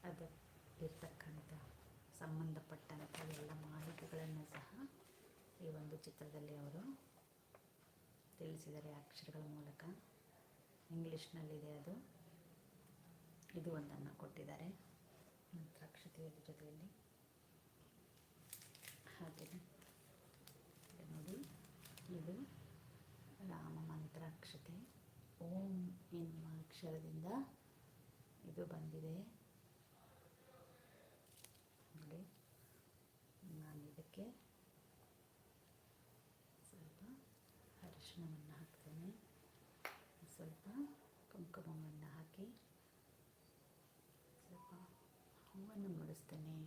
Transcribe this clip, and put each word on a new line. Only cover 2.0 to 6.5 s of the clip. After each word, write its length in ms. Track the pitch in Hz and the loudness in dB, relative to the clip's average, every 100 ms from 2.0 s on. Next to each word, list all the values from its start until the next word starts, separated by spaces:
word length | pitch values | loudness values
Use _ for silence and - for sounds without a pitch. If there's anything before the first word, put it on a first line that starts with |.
| - - | -10 0
ಸಂಬಂಧಪಟ್ಟಂಥ 960 | 160 160 165 156 - 151 - 151 147 - 156 151 | 6 8 10 6 2 -4 0 0 2 2 4 4
ಎಲ್ಲ 120 | 151 156 | 4 2
ಮಾಹಿತಿಗಳನ್ನು 800 | 156 151 156 165 160 160 160 156 151 | 2 2 4 2 4 6 6 6 4
ಸಹ 160 | 151 135 214 277 - - - - - - - | 0 -2 2 0 0 -10 -12 -12 -12 -12 0
ಈ 60 | 165 156 | 2 4
ಒಂದು 160 | 151 156 - | 4 2 0
ಚಿತ್ರದಲ್ಲಿ 480 | - 151 151 147 | -2 0 2 2